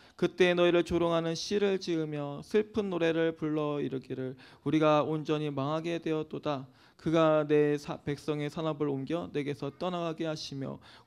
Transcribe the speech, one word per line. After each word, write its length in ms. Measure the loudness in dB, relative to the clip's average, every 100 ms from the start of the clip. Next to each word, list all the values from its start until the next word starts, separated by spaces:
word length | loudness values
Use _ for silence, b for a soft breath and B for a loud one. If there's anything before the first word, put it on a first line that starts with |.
| b b
그때 380 | 0 4 4
너희를 300 | 6 6 6
조롱하는 500 | 4 2 2 2 0
씨를 460 | -2 -2 0 0 0
지으며 640 | -2 -2 -2 -6 -6 -8
슬픈 460 | -2 0 0 -2 -2
노래를 460 | 0 2 2 0 0
불러 440 | -2 -2 -2 -2
이르기를 560 | -4 -6 -8 -8 -8 -10 B B
우리가 380 | 0 4 6 6
온전히 480 | 4 -2 -2 -2 -2
망하게 480 | -2 -2 -4 -4 -4
되었도다. 680 | -4 -4 -4 -6 -4 -6 -8 b b b
그가 500 | 0 4 4 4 4
내 280 | 4 4 2
사-, 220 | -4 -8
백성의 460 | -6 -6 -4 -4 -4
산업을 400 | -4 -4 -2 -2
옮겨 400 | -2 -4 -6 -4
내게서 460 | -4 -4 -6 -8 -6
떠나가게 480 | -4 -4 -4 -4 -4
하시며 520 | -6 -8 -8 -8 -10 B B